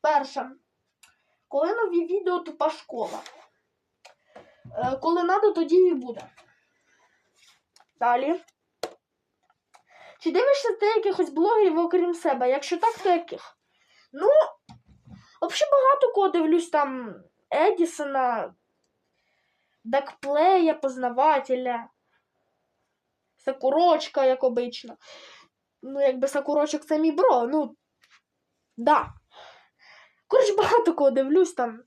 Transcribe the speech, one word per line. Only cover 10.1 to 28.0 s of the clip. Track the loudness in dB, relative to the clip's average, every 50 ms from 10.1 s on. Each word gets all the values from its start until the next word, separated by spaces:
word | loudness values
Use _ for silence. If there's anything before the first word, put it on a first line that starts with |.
| -20 _
Чи | -8 -2
дивишся | 0 0 2 2 2 0 0 -4 -4
ти | 0 0
якихось | 0 0 0 0 -2 -2 -2 -4 -4
блогерів, | -2 -2 0 2 4 4 2 2 2 0
окрім | -2 0 0 0 0 -2 -4
себе? | -4 -2 -4 -2 0 0 -2
Якщо | -2 -2 -4 -6 -6 -2
так, | -2 -2 -4 -2
то | 0 0
яких? | 0 0 -2 -8 -16 -16 -16 -20 _ _ _ _ _ _ _ _ _ _ _ _
Ну, | -12 -2 0 4 4 4 4 2 -4 _ _ _ -20 -20 _ _ _ _ _ -20 -20 -20 _ _ _ _
взагалі | -8 -6 -2 -2 0 2
багато | 2 4 4 4 4 4 2 0 2
кого | 2 0 2
дивлюсь, | 2 0 0 2 2 0 0 0
там, | 0 0 0 0 -4 -10 -12 -14 -16 -18 -20 _ _ _ _ _
Едісона, | -2 0 2 0 2 0 -2 -2 -2 -8 -10 -6 -4 -2 -2 -2 -2 -4 -8 -10 -14 _ _ _ _ _ _ _ _ _ _ _ _ _ _ _ _ _ _ _ _ _ _ _ _ _ _
Дакплея, | -2 -2 -2 -2 -4 -16 _ -6 -4 0 2 4 4 4 4 4 2 0
Познавателя, | 0 -4 -6 -6 -4 -6 -4 0 2 2 4 4 2 0 -2 -4 -4 -4 -6 -6 -6 -8 -14 _ _ _ _ _ _ _ _ _ _ _ _ _ _ _ _ _ _ _ _ _ _ _ _ _ _ _ _ _ _
Сакурочка, | _ -8 -8 -4 -2 -2 0 2 4 4 2 2 -2 -6 -4 0 2
як | 2 0 2 -2
обично. | -2 -2 -2 -6 -6 -10 -14 -18 -20 -20 _ _ -20 -20 -20 -20 -20 -20 -20 -20 _ _ _ _ _ _ _
Ну, | -18 -12 -4 0
якби | 2 2 2 2 -2 -2
Сакурочок | -2 -2 -2 0 0 0 0 0 -2 -6 -4
це | -2 -2 0
мій | 2 0
бро, | 2 4 4 4 4 4 2 0
ну, | -2 -2 -2 -4 -8 _ _ _ _ _